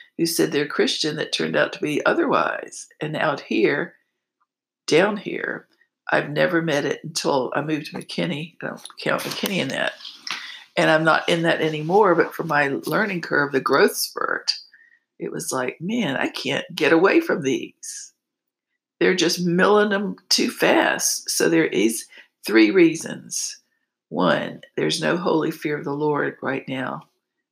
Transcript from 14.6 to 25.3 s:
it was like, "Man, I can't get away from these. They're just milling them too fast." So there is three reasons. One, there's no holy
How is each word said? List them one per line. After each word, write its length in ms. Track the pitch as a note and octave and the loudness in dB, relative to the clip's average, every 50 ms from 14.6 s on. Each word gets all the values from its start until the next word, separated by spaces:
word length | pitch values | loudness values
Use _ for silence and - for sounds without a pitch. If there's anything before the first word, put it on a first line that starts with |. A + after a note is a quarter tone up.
| - _ _ _ _ _ _ _ _ _ _ - | -10 _ _ _ _ _ _ _ _ _ _ -12
it 120 | - - | -10 -8
was 200 | - - - - | -8 -8 -6 -4
like, 300 | C#3 C3 B2+ - - - | -4 -4 -4 -4 -6 -6
"Man, 340 | D#3+ G3 A#3 B3 G3 C#3+ C3 | -6 -4 -4 -2 -2 -2 0
I 140 | - - D#4+ | -2 -2 -2
can't 360 | - - - - C#3+ - - - E3+ | -4 -6 -4 -4 -4 -4 -4 -6 -2
get 200 | - G#3+ - E3 | 0 4 6 6
away 260 | E3 F#3+ G3+ - E4 | 6 6 6 6 4
from 220 | E4 - - G3 | 4 2 0 0
these. 720 | C#3 C3+ A#2+ - - - - _ - - - - - - _ _ _ _ _ _ _ _ _ _ _ _ _ _ _ _ _ - | 0 -2 -2 -2 -4 -8 -14 _ -16 -14 -14 -14 -16 -20 _ _ _ _ _ _ _ _ _ _ _ _ _ _ _ _ _ 0
They're 160 | F3 F#3 F#3 | 2 2 2
just 240 | G3 A3 F#3+ - F3+ | 2 2 0 0 0
milling 500 | F3+ E3+ E3+ F3+ F#3 G3 G#3 G#3 G#3 G#3+ | 0 0 2 4 4 4 4 4 4 2
them 260 | G3 G3+ G#3 F#3+ F#3 - _ - | 0 -2 -2 -4 -8 -8 _ 0
too 200 | - - - B3 | 0 0 0 -2
fast." 800 | - - E3 - - - - - - - - - - - - - | -2 0 2 2 4 4 2 2 0 0 -2 -2 -2 -4 -6 -4
So 200 | - - - E3 | -2 0 2 4
there 180 | E3 E3 D#3 | 4 2 2
is 400 | - - - - A#2 A#2 - - - - - - _ _ _ - | 2 2 2 2 2 0 -4 -8 -14 -20 -20 -20 _ _ _ -4
three 260 | - G#3 A3+ A3 G3+ | 2 4 6 6 6
reasons. 840 | F#3+ F#3 E3 D#3+ D3+ - - - - - - - - - - - - - _ _ _ _ _ _ _ _ _ - | 6 6 6 6 4 0 -6 -10 -12 -12 -12 -10 -8 -8 -8 -8 -10 -14 _ _ _ _ _ _ _ _ _ -6
One, 520 | - F2+ F#2 E2 - - - - - - - - _ | -2 0 2 2 2 2 0 -4 -8 -12 -16 -8 _
there's 260 | - C#3+ D#3 D#3 D#3+ | -2 -2 0 -2 -2
no 160 | D#3 D3+ E3 | -2 -2 -2
holy 340 | F3+ F3+ E3+ | 0 0 0